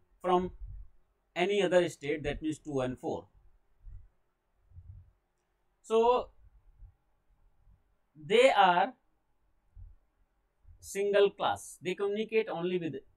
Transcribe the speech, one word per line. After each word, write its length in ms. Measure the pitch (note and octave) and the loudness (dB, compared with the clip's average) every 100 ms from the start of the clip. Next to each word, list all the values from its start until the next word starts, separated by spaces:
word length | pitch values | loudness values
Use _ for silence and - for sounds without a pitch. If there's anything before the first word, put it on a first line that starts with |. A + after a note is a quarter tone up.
| _ _ | _ _
from 300 | F3+ F3+ F3+ - - - - - _ _ _ E3+ | 0 0 0 -10 -14 -14 -18 -20 _ _ _ -4
any 260 | F#3 G3+ | -2 0
other 260 | F3 F3+ E3+ | 2 2 2
state, 360 | - C#3+ D#3 | -4 -8 -6
that 180 | C#3+ C#3 | -6 -6
means 160 | D#3 D3+ | -8 -8
two 220 | D3+ C3+ | -6 -4
and 180 | B2+ B2+ | -4 -6
four. 300 | E3 - - _ _ _ _ _ - - - _ _ _ _ _ _ - - - - _ _ _ _ _ _ _ | -8 -10 -12 _ _ _ _ _ -20 -20 -20 _ _ _ _ _ _ -20 -20 -20 -20 _ _ _ _ _ _ _
So 460 | - A3+ A#3 B3 - _ - - _ _ - _ _ _ _ _ _ _ _ _ _ _ _ D3+ | -2 2 4 2 -2 _ -20 -20 _ _ -20 _ _ _ _ _ _ _ _ _ _ _ _ -20
they 340 | D3+ A3 C4 | 0 4 6
are 440 | G3+ F#3+ F3 G#3+ - _ _ _ _ _ _ _ - - - _ _ _ _ _ _ - - | 6 6 6 2 -4 _ _ _ _ _ _ _ -20 -20 -20 _ _ _ _ _ _ -20 -20
single 500 | - G3 G3+ G3 G3+ | -14 -4 0 4 4
class, 480 | - C3+ G2+ - - | 2 -4 -4 -8 -10
they 140 | E3 | -8
communicate 560 | F#3 G3+ G3+ A3 A3 G#3+ | -4 -4 -4 -2 -2 -2
only 300 | F#3+ F3+ F3+ | -4 -4 -4
with 160 | D#3+ C3+ - | -4 -10 -16